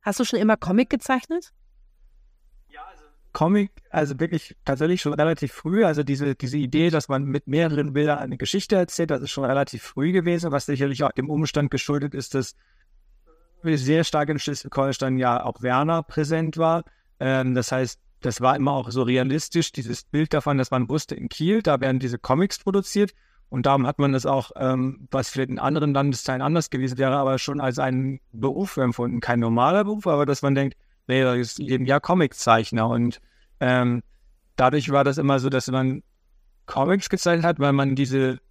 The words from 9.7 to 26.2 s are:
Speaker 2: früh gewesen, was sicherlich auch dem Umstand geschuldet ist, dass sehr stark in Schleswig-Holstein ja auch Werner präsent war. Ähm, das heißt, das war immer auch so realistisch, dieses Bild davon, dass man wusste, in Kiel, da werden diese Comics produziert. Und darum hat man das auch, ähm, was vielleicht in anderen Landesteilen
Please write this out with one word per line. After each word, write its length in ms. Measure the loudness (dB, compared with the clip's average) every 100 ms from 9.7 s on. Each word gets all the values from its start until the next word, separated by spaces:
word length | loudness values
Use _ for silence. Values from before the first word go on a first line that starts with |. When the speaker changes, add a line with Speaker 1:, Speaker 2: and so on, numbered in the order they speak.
| -6
Speaker 2:
früh 300 | -12 -2 0
gewesen, 400 | 2 2 0 0
was 140 | -4 -2
sicherlich 360 | -2 -2 0
auch 80 | -2
dem 200 | 0 -2
Umstand 420 | -2 0 0 0
geschuldet 420 | -2 -2 -2 -2
ist, 200 | -8 -4
dass 200 | -4 -4 -10 _ _ _ _ _ _ _ _ _ _
sehr 400 | -2 0 2 2
stark 240 | 2 0 0
in 100 | -2
Schleswig-Holstein 800 | -4 -6 -6 -2 -2 -2 -2 0
ja 240 | 2 0
auch 200 | -2 -4
Werner 420 | 0 0 2 -2
präsent 540 | -2 -4 -2 0 -2 0
war. 260 | 0 0 -4 _ _ _
Ähm, 380 | -2 0 2 0
das 160 | 0
heißt, 260 | -2 -4 -8 _ _
das 200 | -6 0
war 140 | 2
immer 180 | 2 0
auch 180 | -2 -2
so 100 | -2
realistisch, 720 | 2 2 2 -2 -2 -2 -2
dieses 320 | -4 -8 -10
Bild 280 | -4 -2 0
davon, 260 | 0 0 0
dass 120 | 0
man 180 | 0 0
wusste, 280 | -2 -4 -10
in 120 | -10
Kiel, 340 | -2 0 2
da 180 | 2 2
werden 180 | 2 0
diese 200 | -2 -6
Comics 420 | 0 2 2 0
produziert. 540 | 0 0 0 0 0 _ _ _ _
Und 180 | -2 2
darum 200 | 2 2
hat 120 | 2
man 140 | 2
das 140 | 2 0
auch, 260 | -2 -4
ähm, 540 | -4 -2 0 -2 -6 -6
was 200 | -4 -4
vielleicht 200 | -4 -4
in 80 | -2
anderen 340 | -2 0 0
Landesteilen 500 | 2 0 0